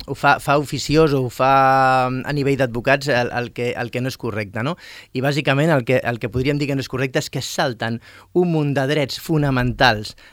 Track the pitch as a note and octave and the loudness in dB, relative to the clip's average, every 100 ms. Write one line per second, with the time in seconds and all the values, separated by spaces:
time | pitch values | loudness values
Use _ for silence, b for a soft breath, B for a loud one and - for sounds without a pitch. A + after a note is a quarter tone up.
0 | - C#3 C#3+ - - C#3+ C#3 C3+ - D3+ | -8 0 2 2 2 0 0 -6 0 4
1 | D#3+ C#3 B2+ - C3 C3+ C3+ C3+ C3 C3 | 4 2 -2 0 2 4 6 4 4 2
2 | B2+ C3 - D3 C#3 C3+ C3 A#2+ A#2 C#3 | 0 -2 -4 -2 0 0 0 -2 0 0
3 | C#3+ B2+ B2 A#2+ A#2+ - A#2+ G2+ A#2 B2 | 2 0 0 -4 -6 -6 -6 -4 -6 -4
4 | A2+ - A#2 G#2 G#2 G#2+ B2+ F3 B B | -6 -6 -6 -6 -6 -6 -6 -6 B B
5 | B B2+ C3+ C#3+ C#3+ C#3 E3 D3 A#2 B2+ | B -4 -2 0 0 2 2 2 2 0
6 | - A#2 A#2+ B2 C3 C#3+ C#3+ C#3 A#2+ B2+ | 0 -4 -4 -4 -2 -2 -2 -4 -4 -4
7 | C3+ D3+ - C#3 - - D3+ A2 A2+ A2+ | -4 -4 -4 -8 -6 -4 -4 -2 -4 -6
8 | B B B F3 F3+ D#3+ D3 C#3 C3+ D3+ | B B B 0 2 2 0 0 0 0
9 | C3+ - - D#3 C#3+ C3 B2 A2 C3 G#2+ | -2 -4 -2 0 2 2 0 4 4 4
10 | G#2+ - B | -4 -16 B